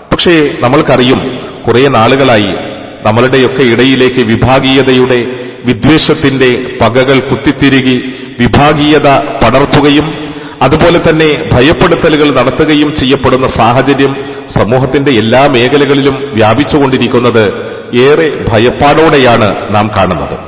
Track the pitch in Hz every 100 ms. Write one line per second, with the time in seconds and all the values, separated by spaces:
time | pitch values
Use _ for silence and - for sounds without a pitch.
0 | - 160 - 165 143 - 123 143 156 127
1 | 123 117 82 - - - - 113 139 123
2 | 113 135 135 113 101 85 - - - -
3 | 110 110 131 135 131 135 131 113 131 131
4 | 127 127 110 113 120 135 135 135 131 127
5 | 127 123 117 - - - 120 110 127 156
6 | - 151 143 131 131 123 - - 113 120
7 | 131 131 123 127 - 139 139 131 127 127
8 | - - - - 120 - 147 151 147 151
9 | 143 135 - - 113 127 139 143 143 143
10 | 156 - - - - - 131 156 170 170
11 | 165 156 156 139 - 127 135 170 185 170
12 | 165 151 147 131 123 127 151 147 147 -
13 | 127 135 131 127 127 - 113 123 135 135
14 | 135 139 - - - - 101 123 135 147
15 | 139 117 113 120 143 127 123 143 139 139
16 | 139 - - 107 107 113 143 151 135 131
17 | 120 123 120 113 104 85 - - - 120
18 | 131 156 156 - 101 110 120 117 143 151
19 | 160 147 123 113 107 95 - 104 107 104
20 | 92 85 - -